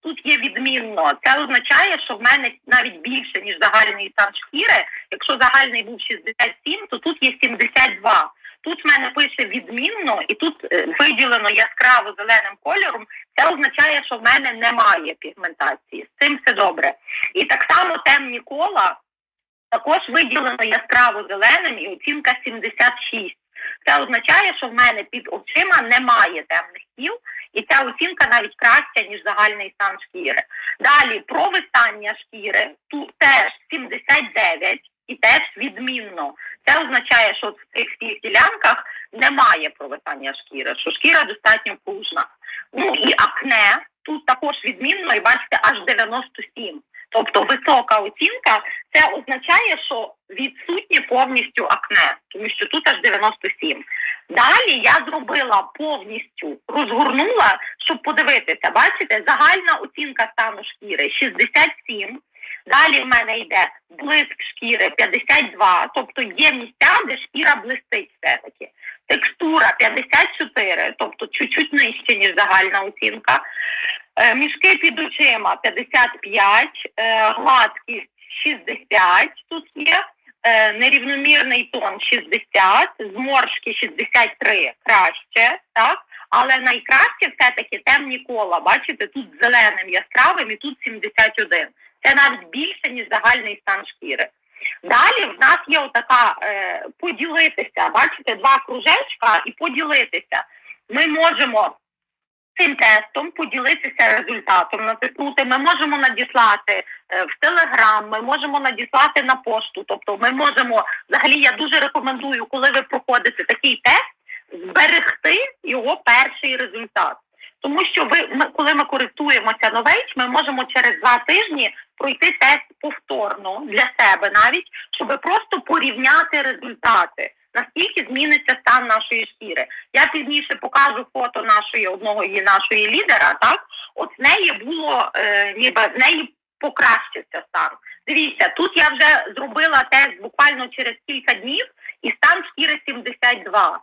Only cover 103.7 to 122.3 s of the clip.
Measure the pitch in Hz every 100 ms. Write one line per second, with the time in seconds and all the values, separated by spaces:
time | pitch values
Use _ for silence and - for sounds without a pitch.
103.7 | 330 269 - 226 220 - 226 - 185 170
104.7 | 208 220 226 254 254 285 277 254 262 285
105.7 | 320 302 294 262 226 254 254 226 208 -
106.7 | 190 - - _ 180 180 - 302 349 320
107.7 | 254 226 214 214 220 233 294 285 277 269
108.7 | 233 240 262 294 294 254 254 240 220 -
109.7 | - - 202 - 202 233 262 285 277 247
110.7 | 226 - - - - 269 262 254 - 302
111.7 | 311 277 294 262 262 277 254 220 269 269
112.7 | 277 262 254 - 240 - - - - 277
113.7 | 247 - 370 - _ _ - _ 349 370
114.7 | 370 311 339 - - - 392 539 - 349
115.7 | 254 233 339 - 240 269 - 277 262 254
116.7 | 220 226 202 165 - _ _ - _ 277
117.7 | 294 381 370 262 339 294 262 285 - 294
118.7 | 294 285 269 247 - 294 254 214 220 220
119.7 | 220 220 403 523 - 247 269 285 262 262
120.7 | 262 240 - 254 240 - 349 440 294 220
121.7 | - - _ 277 254 339